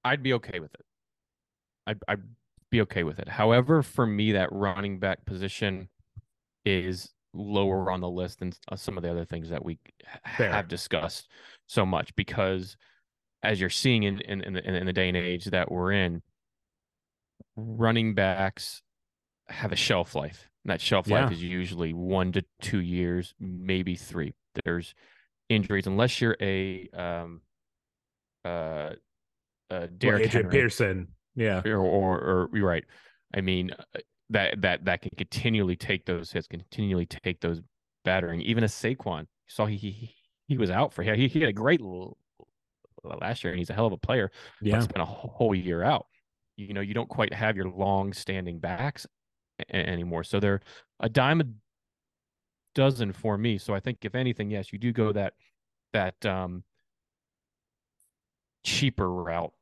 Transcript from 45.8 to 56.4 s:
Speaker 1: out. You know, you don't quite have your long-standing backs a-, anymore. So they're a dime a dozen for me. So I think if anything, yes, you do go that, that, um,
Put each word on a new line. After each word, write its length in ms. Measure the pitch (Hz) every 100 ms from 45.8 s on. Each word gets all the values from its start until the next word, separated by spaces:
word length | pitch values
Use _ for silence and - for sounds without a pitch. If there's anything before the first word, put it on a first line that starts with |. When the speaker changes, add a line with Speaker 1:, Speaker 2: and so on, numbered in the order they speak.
Speaker 1:
out. 240 | 107 - - _ _ _ _ -
You 160 | 202
know, 80 | 98
you 120 | 101
don't 160 | 107 -
quite 240 | - 107
have 220 | 107 110 98
your 140 | 92
long-standing 880 | 90 98 98 98 98 - 95 90 85
backs 460 | 85 87 139 - - _ _ _ _ -
a-, 160 | - 92
anymore. 480 | 85 87 87 82
So 160 | 85 101
they're 220 | 101 98 - - _ _
a 80 | 117
dime 320 | 123 131 165
a 40 | 135 107 _ _ _ _ _ _ _ _ _ _ _ -
dozen 360 | 135 123 104
for 260 | 90 110 101
me. 200 | 117 101
So 160 | - 101
I 40 |
think 180 | 127 120
if 120 | 104 123
anything, 340 | 127 117 104
yes, 200 | 104 95
you 80 | 101
do 140 | 120
go 180 | 117 107
that, 220 | 104 98 _ _ _ _ _ _
that, 340 | 107 92 - 107
um, 380 | 92